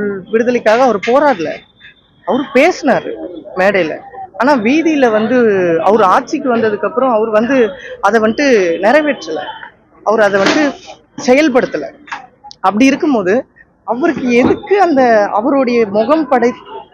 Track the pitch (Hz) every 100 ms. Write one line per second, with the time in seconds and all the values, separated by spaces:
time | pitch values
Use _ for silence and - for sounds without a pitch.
0 | 208 196 180 226 240 240 220 233 269 202
1 | 226 269 302 202 151 - - _ - _
2 | _ _ - 247 269 247 330 - 294 175
3 | - - - - 135 185 190 202 160 -
4 | - - - - 254 269 214 311 320 302
5 | 247 214 220 254 226 190 175 165 185 220
6 | 185 226 262 302 262 226 220 208 202 240
7 | 262 220 226 214 233 269 214 - - -
8 | 208 220 220 220 285 226 175 165 202 302
9 | 302 254 - 156 - - - _ _ _
10 | - 226 202 196 190 302 285 - - -
11 | _ - - 269 311 240 185 156 143 -
12 | - - - _ - - 190 208 269 277
13 | 311 233 180 240 - _ _ _ - 233
14 | 339 262 254 240 262 370 - 403 349 269
15 | 247 220 202 202 254 277 247 240 208 208
16 | 226 320 294 247 240 - - - -